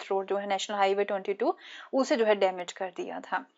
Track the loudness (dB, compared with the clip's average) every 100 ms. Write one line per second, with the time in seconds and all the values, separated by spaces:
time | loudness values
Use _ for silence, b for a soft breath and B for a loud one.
0 | 0 -2 0 -2 -2 -2 -2 2 4 4
1 | 0 -2 -4 0 0 0 B B B 0
2 | 2 4 4 4 4 0 -6 -8 -8 -6
3 | -8 -8 -4 -6 -6